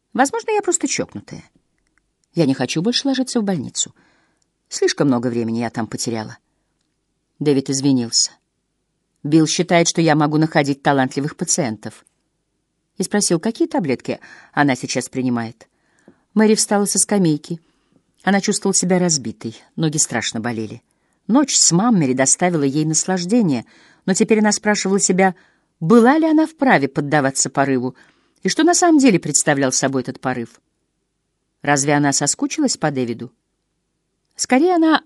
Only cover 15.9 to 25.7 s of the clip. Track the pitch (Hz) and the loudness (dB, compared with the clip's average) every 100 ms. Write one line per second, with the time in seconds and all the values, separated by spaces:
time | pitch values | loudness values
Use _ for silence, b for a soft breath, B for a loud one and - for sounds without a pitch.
15.9 | b b b _ 208 214 214 - 202 202 | b b b _ 0 2 2 0 0 0
16.9 | - - 208 170 151 - 170 _ _ _ | -2 0 2 2 0 -6 -14 _ _ _
17.9 | _ _ _ 190 196 208 190 196 190 180 | _ _ _ -2 0 0 -2 -2 0 2
18.9 | 180 175 - 113 - 113 - _ - 160 | 2 2 -2 -6 -10 -12 -14 _ -4 -2
19.9 | 151 - 120 - 117 120 113 107 117 _ | -2 -2 -4 -6 -6 -6 -6 -8 -12 _
20.9 | _ _ _ - 254 285 - - 170 240 | _ _ _ 0 2 2 2 2 2 4
21.9 | 202 135 127 131 - 180 165 139 151 156 | 2 2 2 0 0 0 2 0 0 0
22.9 | 156 - 185 175 240 180 123 b b b | -2 -2 -4 0 2 2 0 b b b
23.9 | b - 190 220 214 214 202 214 208 190 | b -2 0 2 2 2 0 0 -2 0
24.9 | 196 - 190 190 b b b b | 0 2 2 2 b b b b